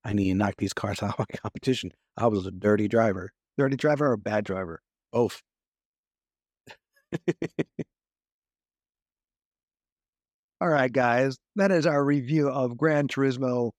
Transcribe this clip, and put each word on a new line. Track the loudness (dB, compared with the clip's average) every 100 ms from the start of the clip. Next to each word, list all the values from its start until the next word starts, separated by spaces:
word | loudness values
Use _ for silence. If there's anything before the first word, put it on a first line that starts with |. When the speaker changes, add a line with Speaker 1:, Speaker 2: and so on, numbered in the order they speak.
Speaker 1:
I | -2
need | 0 2
to |
knock | 2 0 -2
these | -6
cars | -4 -6 -4
<laughs> |
out | -6
of | -4
my | -8 -8
competition." | -10 -4 -2 -2 -6 -14 _ -2
I | 0
was | 0 -4
a |
dirty | -2 2 2 2
driver. | 2 2 0 -10 _ _ -2
Speaker 2:
Dirty | 0
driver | 2 0 2 0
or | 0
bad | -2 -2
driver? | -2 -6 -8 -12 _ _ _
Speaker 1:
Both. | 0 0 -4 _ _ _ _ _ _ _ _ _ _ _ _ -20 -20 _ _ _
<laughs> | -6 -6 -6 -8 -8 -8 -10 -14 _ _ _ _ _ _ _ _ _ _ _ _ _ _ _ _ _ _ _ _ _ _ _ _ _ _ _
Speaker 2:
All | 0
right, | 2 2
guys, | 2 2 4 2 -2 _ 0
that | 4
is | 4
our | 4 2
review | 2 2 2 0 0
of | 0 -2 0
Gran | 2 2 0
Turismo | 0 0 0 -2 -2 -4